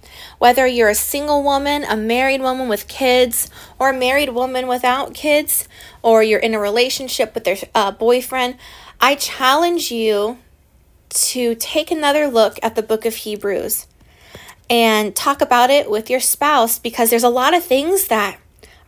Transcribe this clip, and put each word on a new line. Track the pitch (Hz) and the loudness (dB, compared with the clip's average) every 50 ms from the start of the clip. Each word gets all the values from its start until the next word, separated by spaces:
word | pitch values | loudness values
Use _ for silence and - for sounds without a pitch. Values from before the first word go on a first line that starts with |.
| - - - - - - - - | -20 -20 -20 -20 -20 -18 -4 2
whether | - 240 247 262 262 | 4 4 6 6 4
you're | 254 254 240 226 208 | 2 2 2 2 2
a | 214 | 2
single | - - - - 285 294 294 294 285 277 | 0 -2 -4 -4 -4 -2 0 0 0 2
woman, | 285 277 277 285 285 294 294 285 | 2 0 0 0 -2 -2 -2 -2
a | - - | -4 -4
married | 220 214 220 233 247 262 269 269 269 | -4 -2 -2 0 0 0 0 0 0
woman | 262 254 254 262 262 247 | -2 -2 -4 -2 -2 -4
with | 208 202 - - | -4 -4 -4 -8
kids, | - - 269 254 247 254 254 240 233 - - - - - - - - - | -6 -2 0 2 4 4 2 2 0 -4 -6 -8 -10 -18 -20 -14 -6 -2
or | 254 269 | 0 0
a | 262 262 | 0 0
married | 254 247 262 285 294 269 | 0 0 2 0 0 0
woman | 233 240 254 262 262 254 254 | -2 -2 -4 -2 -4 -4 -4
without | 254 247 247 254 254 247 269 277 - - | -2 -2 0 0 0 0 0 -4 -8 -10
kids, | - - 302 294 302 302 - - - - - - - - - - - - | -6 -2 0 2 2 0 0 -4 -4 -6 -8 -14 -20 -20 -20 -12 -2 2
or | 233 226 220 220 | 4 4 6 4
you're | 220 214 - | 4 2 0
in | - 226 220 | 0 0 -2
a | 214 | -2
relationship | 202 202 202 240 247 262 - - 269 254 - - 233 220 - | -2 -2 0 0 0 0 -2 -6 -8 -6 -4 -4 -4 -4 -4
with | 233 - | -6 -4
their, | 180 185 202 - - - | -4 -4 -4 -4 -4 -2
uh, | 220 208 196 | 0 0 0
boyfriend, | 196 - 226 233 247 254 247 - 269 262 247 247 254 - - - - - - - - - | -2 0 2 2 2 2 0 -2 -4 -4 -4 -4 -6 -8 -16 -20 -20 -20 -20 -16 -6 0
I | 240 254 285 | 0 2 2
challenge | 285 - - - - 262 254 269 302 339 349 349 339 285 - 240 | 0 -4 -8 -6 0 2 2 4 4 2 0 0 -2 -4 -4 -4
you | 233 220 220 214 202 208 214 254 - _ _ _ _ _ _ _ _ _ _ _ _ _ - | -2 0 0 0 0 0 -4 -6 -8 _ _ _ _ _ _ _ _ _ _ _ _ _ -8
to | - - - - - 254 247 233 233 | -4 -4 -2 -2 -2 -2 -2 -2 -2
take | 233 - - - 311 302 - | -2 -4 -4 -2 -2 -2 -2
another | 349 311 302 285 285 302 302 | -2 -2 0 2 2 2 2
look | 285 240 226 220 202 - - - | 2 2 4 2 2 2 -2 -6
at | 226 226 | -6 -4
the | 233 214 | -4 -4
book | 220 220 220 220 | -2 -2 -2 -2
of | 226 220 | -4 -6
Hebrews | - - 220 208 208 - 202 190 - - 233 226 - - _ _ _ _ _ _ _ - - - - - - - _ _ - | -6 -8 -8 -8 -6 -4 -4 -4 -4 -4 -4 -6 -8 -8 _ _ _ _ _ _ _ -20 -20 -20 -20 -20 -20 -20 _ _ 0
and | 240 233 233 226 220 214 214 208 196 | 2 2 4 4 2 2 0 -2 -4
talk | - - 285 285 277 | -4 -2 -2 0 0
about | 302 277 254 240 247 254 | 0 2 4 4 4 4
it | 277 285 - - | 4 2 2 0
with | 208 214 220 - | -2 -4 -2 -2
your | 247 262 | -2 -2
spouse, | 254 - - - 285 294 302 269 226 226 226 - | 0 -2 -2 0 0 2 2 2 2 2 0 -4
because | - 240 226 - 233 226 | -6 -6 -2 0 0 2
there's | 240 233 233 | 2 2 2
a | 240 | 2
lot | 240 254 254 285 339 | 2 2 2 2 2
of | 349 349 | 0 0
things | - 254 269 285 330 381 381 - - | 2 0 0 2 2 0 0 0 0
that | 226 220 202 196 - - _ _ _ _ - - - _ _ | 0 -2 -2 -2 -6 -10 _ _ _ _ -20 -20 -20 _ _